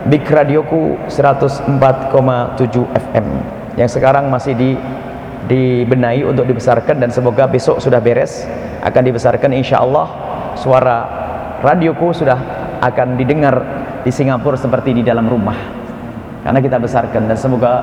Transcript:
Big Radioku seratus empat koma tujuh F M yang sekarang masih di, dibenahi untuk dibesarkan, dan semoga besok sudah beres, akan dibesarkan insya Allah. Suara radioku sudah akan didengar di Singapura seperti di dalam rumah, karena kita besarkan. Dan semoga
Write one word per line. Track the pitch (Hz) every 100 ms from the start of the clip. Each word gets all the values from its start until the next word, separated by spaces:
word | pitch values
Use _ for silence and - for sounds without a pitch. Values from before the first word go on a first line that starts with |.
| -
Big | 151
Radioku | - 151 143 147 147 160 156 143 -
seratus | - 139 135 139 - -
empat | 139 135 127 - 135
koma | 131 123 123 -
tujuh | 123 120 120 -
F | -
M | 113 98 67 - - - -
yang | 120
sekarang | 127 131 139 139
masih | 127 139 120
di, | 131 127 - - - - - - 95
dibenahi | 127 127 123 120 127 120 127
untuk | 139 131 123
dibesarkan, | 117 123 113 - 147
dan | 120
semoga | 127 123 110
besok | 120 127 - -
sudah | 135 123
beres, | 113 120 151 - - - - - -
akan | -
dibesarkan | 127 117 123 120 135
insya | 131 127 120
Allah. | 123 147 160 - - - - -
Suara | 135 131 127 117 123 - - - - -
radioku | 135 175 165 151 170 165
sudah | 143 127 - - - -
akan | 123 - 127 127
didengar | 131 151 143 127 123 113 - - 127
di |
Singapura | 127 135 123 135
seperti | 131 131 123 135
di | 120
dalam | 117 117 113
rumah, | 117 101 - - - - - - - - - -
karena | 135
kita | 135 123
besarkan. | 117 127 117 113 107
Dan |
semoga | 110 131 123 123 123